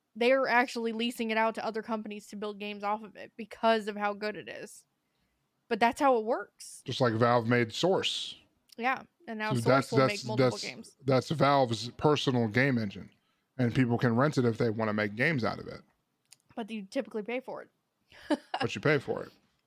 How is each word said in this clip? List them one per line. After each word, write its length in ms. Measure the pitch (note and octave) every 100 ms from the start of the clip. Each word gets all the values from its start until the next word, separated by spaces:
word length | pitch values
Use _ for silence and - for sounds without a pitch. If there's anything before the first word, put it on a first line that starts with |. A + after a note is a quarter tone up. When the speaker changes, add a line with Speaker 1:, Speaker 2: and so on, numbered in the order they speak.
| _ G#3+
Speaker 1:
they 160 | A#3+
are 160 | C4+ C4
actually 460 | A#3+ B3 A#3+ A#3
leasing 360 | A3 A#3+ B3 A3+
it 80 | A3
out 180 | A3+ G#3+
to 100 | G#3+
other 160 | A3
companies 460 | A3 A3 G#3+ G#3 -
to 100 | G#3
build 200 | G#3 G3+
games 260 | G#3 G#3 G3+
off 180 | G#3+
of 140 | A3 -
it 160 | G#2 -
because 520 | A3 - A3+ A3+ G#3
of 80 | G#3
how 160 | G#3
good 240 | G3+ G#3+ F3
it 100 | G#2+
is. 380 | - F#3+ - _ _ _ _ _ _ _ _ -
But 140 | A3
that's 180 | - -
how 180 | C#4+ A#3+
it 60 |
works. 600 | A3 D#4+ - - - - -
Speaker 2:
Just 160 | B2
like 120 | B2 A2
Valve 320 | A#2+ A#2+ A2+
made 260 | A#2+ A2+
Source. 600 | - E3+ E3+ - - - - _ _ _ -
Speaker 1:
Yeah, 240 | A#3+ C4 - _ -
and 120 | A3
now 100 | G#3+
Speaker 2:
So 60 | B2
Speaker 1:
Source 60 | A#2
Speaker 2:
that's, 260 | C3+ C3
Speaker 1:
will 60 | -
Speaker 2:
that's, 140 | C3
Speaker 1:
make 120 | B2 B2
multiple 260 | A#2+ B2+
Speaker 2:
that's, 120 | B2+
Speaker 1:
games. 280 | - A#2+ - _ C3
Speaker 2:
that's 240 | C3 -
Valve's 580 | D3+ C#3 C#3 B2 A2 A#2 -
personal 500 | D3+ D3 - B2 A#2
game 280 | A2+ C#3 A#2+
engine, 320 | G#2+ F#2 F2 _ _ _ _ -
and 160 | B2
people 240 | B2 A#2+ A#2
can 180 | B2+ A2+
rent 200 | D3 C#3
it 60 | A#2+
if 120 | A2+
they 120 | A#2+
wanna 220 | A2 A2
make 220 | G#2 G#2 G#2+
games 300 | D3 D3 G#2
out 140 | E2+
of 80 | E2
it. 120 | E2 - _ _ _ _ - _ -
Speaker 1:
But 120 | G#3+
you 140 | A3 G3
typically 320 | C#4 G#3+ A3
pay 160 | G#3 B3
for 220 | B3 E3
it. 80 | - _ _ _ _ - -
<laughs> 100 | D4+ - -
Speaker 2:
But 160 | - G#2+
you 60 |
pay 160 | D3 D3
for 240 | - G#2+
it. 60 | - - _ _